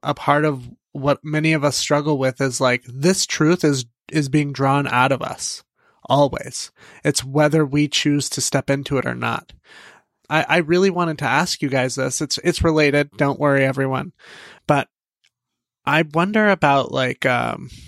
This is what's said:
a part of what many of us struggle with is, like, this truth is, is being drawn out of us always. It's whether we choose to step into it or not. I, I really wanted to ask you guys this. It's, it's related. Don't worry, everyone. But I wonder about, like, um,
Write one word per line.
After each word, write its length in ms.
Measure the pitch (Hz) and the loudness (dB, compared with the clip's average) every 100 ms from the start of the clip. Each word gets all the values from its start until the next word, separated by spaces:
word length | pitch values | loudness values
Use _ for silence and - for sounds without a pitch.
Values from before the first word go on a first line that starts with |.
a 100 | 147 | -8
part 300 | 143 - 147 | -4 0 2
of 260 | 151 135 123 - _ | 2 -2 -10 -20 _
what 320 | 143 139 139 | -4 -2 -2
many 300 | 151 151 160 | -2 -2 0
of 100 | 156 | 2
us 120 | 143 - | 0 -2
struggle 420 | - 147 151 139 | 0 0 0 0
with 220 | 131 - | 0 0
is, 200 | 139 120 | -2 0
like, 240 | 127 123 - | 0 0 -4
this 400 | 127 165 190 - | -2 0 0 0
truth 380 | - 156 180 | 2 2 4
is, 200 | 151 135 120 _ - | 2 0 -4 _ -6
is 160 | 156 139 | -4 0
being 240 | 151 143 | 0 0
drawn 340 | 135 135 139 139 | 0 0 2 2
out 240 | 123 131 | 2 2
of 120 | 127 | 0
us 420 | - - - - - _ _ _ | -4 -8 -10 -12 -16 _ _ _
always. 640 | - 135 143 - 127 - - _ - - | 0 2 2 0 -10 -12 -14 _ -20 -6
It's 200 | 147 - | -4 -2
whether 420 | 131 143 151 156 143 | -2 2 2 2 2
we 220 | 147 147 | 0 0
choose 400 | - 147 143 - | 0 0 0 -2
to 100 | - | -6
step 300 | - 135 - | -2 -2 -2
into 260 | 139 139 135 | -2 -2 -4
it 100 | 127 | -2
or 80 | 123 | -4
not. 360 | 117 120 - - _ - - - _ _ - | -4 -6 -8 -20 _ -20 -20 -20 _ _ -4
I, 160 | 156 - | -2 0
I 80 | 165 | 0
really 320 | 151 175 196 | 2 2 2
wanted 280 | 175 170 151 | 0 -2 -2
to 60 | |
ask 380 | 135 135 180 - | 0 0 0 -2
you 60 | 139 | -2
guys 280 | 131 127 131 | 0 -2 -2
this. 240 | 139 - | -4 -4
It's, 180 | 127 - | -4 -4
it's 180 | 175 160 | -2 0
related. 480 | 165 156 147 143 147 - | 2 2 2 2 0 0
Don't 240 | 143 139 | -2 0
worry, 240 | 147 139 | 2 2
everyone. 480 | 135 135 135 131 180 - - - - - - | 2 0 -2 -4 -6 -12 -20 -20 -20 -8 0
But 200 | 147 - _ _ _ _ _ _ _ _ _ | 0 0 _ _ _ _ _ _ _ _ _
I 200 | - 151 156 | 0 0 2
wonder 340 | 156 185 214 214 | 0 0 2 2
about, 440 | 190 147 139 - | 4 4 2 2
like, 340 | 131 127 123 135 | 0 -2 0 0
um, 440 | 123 117 - - - | 0 -2 -6 -10 -18